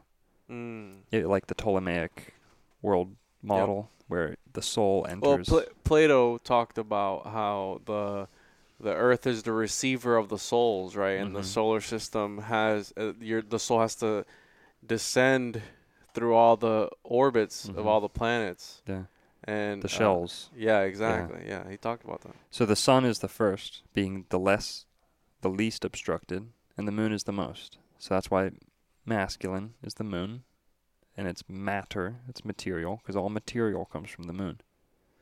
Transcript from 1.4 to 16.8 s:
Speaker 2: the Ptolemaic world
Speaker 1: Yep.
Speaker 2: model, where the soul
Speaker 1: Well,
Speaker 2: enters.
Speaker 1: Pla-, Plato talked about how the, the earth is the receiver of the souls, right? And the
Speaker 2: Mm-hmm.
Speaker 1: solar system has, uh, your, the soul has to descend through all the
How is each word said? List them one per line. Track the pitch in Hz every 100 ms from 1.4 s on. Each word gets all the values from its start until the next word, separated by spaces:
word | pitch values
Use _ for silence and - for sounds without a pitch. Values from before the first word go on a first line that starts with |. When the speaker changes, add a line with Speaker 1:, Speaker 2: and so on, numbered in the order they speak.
| -
Speaker 2:
the | 101
Ptolemaic | 110 95 92 85 80 - - _ _ _ _ _
world | 101 92 92 101 _ _
Speaker 1:
Yep. | 104
Speaker 2:
model, | 98 101 101 107 _ -
where | 87 78 - _
the | -
soul | - - 101 95
Speaker 1:
Well, | 80 90 139
Speaker 2:
enters. | 135 90
Speaker 1:
Pla-, | 160 - -
Plato | - 156 156 135 120 117
talked | - 123 113 -
about | 107 104 98 95 107
how | 110 104 101 95 - -
the, | 104 101 101 98 _ _ _ _ _
the | 110
earth | 85 123 120 135
is | 113
the | 117
receiver | 110 107 - 131 131 120 113
of | 101
the | 104
souls, | - 120 120 98 92 101
right? | 98 95
And | 98 101
the |
Speaker 2:
Mm-hmm. | 95
Speaker 1:
solar | 107 110 110
system | - 110 - 113 104 104
has, | 107 110 110 107 98 -
uh, | 107 98
your, | 110 113
the | 107 113
soul | - 117
has | 113 -
to | 110 104 - - _ _ _ _ 113
descend | 113 - 127 131 131 123 110 104 - _ _ _
through | - 117 113
all | 117 113
the | 117 110